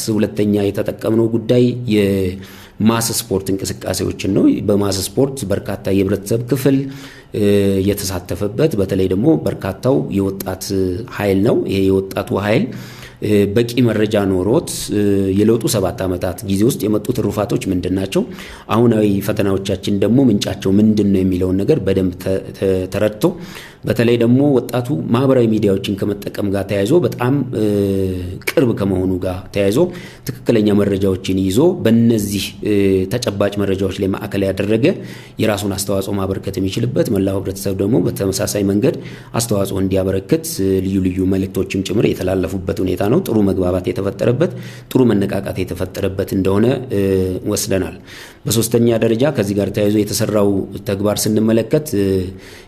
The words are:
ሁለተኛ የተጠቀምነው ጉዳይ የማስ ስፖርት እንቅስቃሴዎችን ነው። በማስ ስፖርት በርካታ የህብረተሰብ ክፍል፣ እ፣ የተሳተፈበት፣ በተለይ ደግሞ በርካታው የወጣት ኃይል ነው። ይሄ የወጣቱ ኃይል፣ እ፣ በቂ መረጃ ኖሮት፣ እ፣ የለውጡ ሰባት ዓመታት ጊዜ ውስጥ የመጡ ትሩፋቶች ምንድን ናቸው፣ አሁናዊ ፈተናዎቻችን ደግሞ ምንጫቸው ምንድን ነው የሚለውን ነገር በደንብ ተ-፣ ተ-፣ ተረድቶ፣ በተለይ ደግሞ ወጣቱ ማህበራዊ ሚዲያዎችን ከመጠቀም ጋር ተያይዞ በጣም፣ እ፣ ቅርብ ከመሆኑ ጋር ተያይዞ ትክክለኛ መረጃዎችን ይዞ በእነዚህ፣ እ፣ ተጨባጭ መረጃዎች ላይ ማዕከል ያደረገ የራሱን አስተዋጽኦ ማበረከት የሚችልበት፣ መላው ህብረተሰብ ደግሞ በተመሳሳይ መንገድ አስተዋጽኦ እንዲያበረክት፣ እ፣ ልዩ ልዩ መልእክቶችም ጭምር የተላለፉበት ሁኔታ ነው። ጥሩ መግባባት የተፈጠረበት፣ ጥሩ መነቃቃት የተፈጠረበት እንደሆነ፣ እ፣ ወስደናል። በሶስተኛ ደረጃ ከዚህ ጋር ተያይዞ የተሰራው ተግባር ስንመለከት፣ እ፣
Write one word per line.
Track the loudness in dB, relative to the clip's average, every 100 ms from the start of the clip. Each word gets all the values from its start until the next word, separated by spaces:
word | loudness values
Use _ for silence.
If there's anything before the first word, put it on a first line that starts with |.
| -2
ሁለተኛ | 0 0 0 2 2
የተጠቀምነው | 0 -2 -4 -4 0 2 2
ጉዳይ | 0 2 4 4 0 0
የማስ | 2 2 2 -2 -6 -12 -20 -20 0 2 2 0
ስፖርት | -4 -2 -2 -2
እንቅስቃሴዎችን | -4 -4 -6 -6 -4 -4 -4 -2
ነው። | 2 2 2
በማስ | 2 2 2 -2
ስፖርት | -4 0 0 -2 -4
በርካታ | -4 -4 -6 0
የህብረተሰብ | 2 2 0 -2 -4 0
ክፍል፣ | 0 2 2 0 -10 -18 -20 -10
እ፣ | -2 2 4 2 2 0
የተሳተፈበት፣ | 0 -4 -6 -6 -6 -4 0 0 2
በተለይ | 0 0 0
ደግሞ | 2 2 2
በርካታው | 0 -4 -6 -2 0 0 0
የወጣት | -2 -2 -4 -8 -8 -4 -2 0 -2 -8
ኃይል | -2 2 2
ነው። | 2 0 0
ይሄ | 0
የወጣቱ | 2 2 0 -6 -4 -2
ኃይል፣ | 0 0 0 -6 -14 -18 -20 -8
እ፣ | 0 2 4
በቂ | 2 0 2
መረጃ | 2 2 2 2 2
ኖሮት፣ | 0 2 0 -2 -8 -4
እ፣ | 0 2 2 2
የለውጡ | 2 4 2 2
ሰባት | 0 -2 -2
ዓመታት | -4 -2 -4 -6 -4
ጊዜ | 2
ውስጥ | 2 2
የመጡ | 0 -2 -2
ትሩፋቶች | -2 -2 -2 -2 -2 -2
ምንድን | -2 -2 -2
ናቸው፣ | -2 -2 -4 -8 -16 -18 -2
አሁናዊ | 2 4 4 2 2
ፈተናዎቻችን | -2 0 0 0 -2 -4 -2 0
ደግሞ | 2 4 4
ምንጫቸው | 2 0 -4 2
ምንድን | 4 4 4 2
ነው | 2
የሚለውን | 0 0 0 0
ነገር | 2 2
በደንብ | 2 0 0 -2
ተ-፣ | -4 -4 -4
ተ-፣ | -4 0 0 -2
ተረድቶ፣ | 0 0 0 -2 -2 -12 -16 -18 -12
በተለይ | -4 2 2 4
ደግሞ | 4 4 4
ወጣቱ | 2 0 -4 -2 -4 0
ማህበራዊ | 0 4 4 4
ሚዲያዎችን | 2 2 0 -2 -2
ከመጠቀም | -2 -4 -8 -6 -4
ጋር | -2 -2
ተያይዞ | -2 2 2
በጣም፣ | 2 0 0 0 -2
እ፣ | -2 0 2 2 0 -2 -4 -6 -8
ቅርብ | -2 2 2
ከመሆኑ | 2 0 0 0 -2
ጋር | -2 -6 -6
ተያይዞ | 0 2 2 0 -2 -16 -12
ትክክለኛ | -10 -8 0 2 4
መረጃዎችን | 4 2 2 0 0 -2 0
ይዞ | 2 4 2 2
በእነዚህ፣ | 2 4 4 4 0 -4 -6 -6
እ፣ | 0 2 4 2 0
ተጨባጭ | -2 -4 0 -2 0
መረጃዎች | -2 0 -2 -2
ላይ | -2
ማዕከል | -2 -4 -2
ያደረገ | -2 -2 0 2 2 0 -6 -14 -18 -4
የራሱን | -2 0 -2
አስተዋጽኦ | -4 -2 -2 -2
ማበረከት | -4 -2 -4 -6 -4
የሚችልበት፣ | -4 -2 -2 0 0
መላው | 0 0 -2
ህብረተሰብ | -4 -6 -6 -2
ደግሞ | 2 2
በተመሳሳይ | 0 -2 -2 -2 -2 0
መንገድ | 0 2 2 0 -8 -16 -6
አስተዋጽኦ | -4 -2 0 0 -2
እንዲያበረክት፣ | 0 0 0 -2 0 -2 -2 -2
እ፣ | 0 0
ልዩ | 0 0
ልዩ | 0 0 0
መልእክቶችም | 0 -2 -4 -4 -4
ጭምር | -2 0 0
የተላለፉበት | 0 -2 -2 -2 -4 -4 -4
ሁኔታ | -2 0
ነው። | 2 2
ጥሩ | 2 2
መግባባት | 2 2 0 0 -2
የተፈጠረበት፣ | -4 -4 0 0 2 0 -2 -14 -16 -4
ጥሩ | 2 4
መነቃቃት | 4 0 -4 -6 -6
የተፈጠረበት | -6 -4 -8 -4 -4 -2 -2
እንደሆነ፣ | 0 2 4 2 2 -2
እ፣ | -2 2 2 0 -2 -4
ወስደናል። | -4 0 -2 -2 -8 -18 -20 -20 -10
በሶስተኛ | -2 0 2 2 4 4
ደረጃ | 2 2 2
ከዚህ | 0 0 0
ጋር | 0
ተያይዞ | 0 2 2
የተሰራው | 0 0 0 2 4 2 -2 -8
ተግባር | -6 -2 0 0
ስንመለከት፣ | 0 2 2 2 2 -2 0
እ፣ | 0 2 0 -2 -10 -18 -20